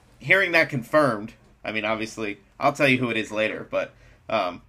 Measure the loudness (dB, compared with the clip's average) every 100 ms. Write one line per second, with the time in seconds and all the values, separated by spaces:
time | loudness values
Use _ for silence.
0 | _ -8 0 2 4 2 2 -2 0 2
1 | 2 0 -6 -16 _ _ -8 -4 -2 -2
2 | -4 -6 -6 -8 _ -2 0 2 4 4
3 | 2 -2 -2 -2 -2 -4 -4 -4 -4 -8
4 | -20 -20 -4 -2 -2 -6